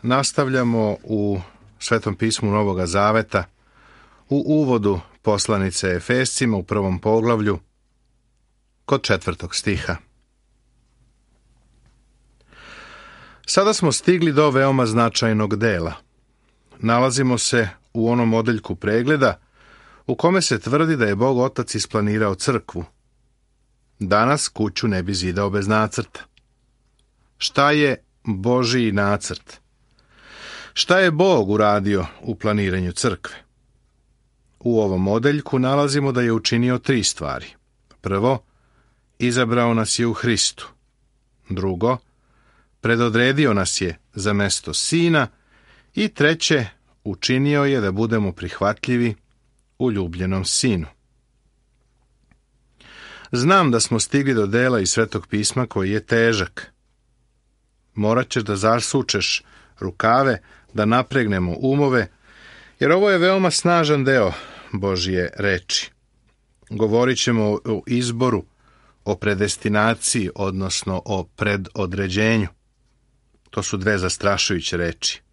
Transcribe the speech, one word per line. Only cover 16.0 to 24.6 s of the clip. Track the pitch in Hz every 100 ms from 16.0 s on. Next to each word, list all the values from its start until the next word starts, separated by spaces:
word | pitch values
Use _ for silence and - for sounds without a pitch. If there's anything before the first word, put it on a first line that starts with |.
| _ _ _ _ _ _ _ -
Nalazimo | 110 117 131 123 131 120
se | - 120 107 - _
u | 120 113
onom | 120 117
odeljku | 113 113 110 - 92
pregleda | 104 110 123 151 131 - _ _ - - - - -
u | 123
kome | 170 190
se | - 110
tvrdi | - 143 160 151
da | 107
je | 101
Bog | 127 123
Otac | 131 - 120 110
isplanirao | - 110 104 107 107 95
crkvu. | - 120 - 90 85 _ _ _ _ _ _ _ _ _ _ _
„Danas | 98 104 120 147 -
kuću | -